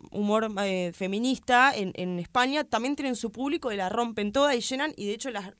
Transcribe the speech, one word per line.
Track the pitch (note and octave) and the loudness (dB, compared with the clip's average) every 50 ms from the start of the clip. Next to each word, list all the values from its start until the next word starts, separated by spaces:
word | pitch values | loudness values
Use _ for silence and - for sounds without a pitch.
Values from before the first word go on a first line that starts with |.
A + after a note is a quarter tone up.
| - - | -20 -8
humor, | - G3+ G#3 G#3 G#3 A3 A3+ A3 G#3 F#3+ | -4 -2 2 2 4 2 2 0 -2 -2
eh, | G3+ G3 F#3 F#3 F3+ F3 E3+ | 0 0 0 0 -2 -4 -4
feminista | - F#3+ F#3 G3 G#3+ A#3+ C4 B3+ - - - B3 A#3+ C4 C#4 B3 | -4 -4 -2 -2 0 0 0 0 0 2 4 6 8 8 6 4
en, | A3 G3 F#3+ - | 2 -2 -4 -4
en | - F3+ F3+ F3+ F3 | -4 -4 -4 -4 -4
España, | F3 - - B3 B3 C4 C#4 D4+ C#4+ | -6 -2 0 2 2 2 2 0 0
también | - - A3 A#3 C4+ C#4+ | 0 -2 -2 0 -2 -2
tienen | D4+ C#4 C4 B3 | -2 -2 -2 -2
su | - A#3+ A3 | -2 -4 -6
público | - A3+ C4 C#4+ E4+ - - A#3+ | -4 -4 -2 -2 -2 -2 -2 -4
y | G#3 | -2
la | G3+ F#3 F#3 | -2 -2 -2
rompen | G#3 A#3 A#3+ A#3 A3 G#3+ G3+ G#3 | 0 0 -2 -2 -2 -2 -4 0
toda | G#3 C4+ C#4+ D4 B3+ | 2 4 4 4 4
y | A#3+ | 0
llenan, | - - C4 C4 D4 D#4 - | 0 -2 -2 -2 -2 -4 -4
y | - G#3 | -6 -6
de | G3+ A3 | -6 -4
hecho | A3 - C4+ | -4 -6 -6
las, | A3 G3+ F#3 G3 - | -6 -6 -8 -10 -14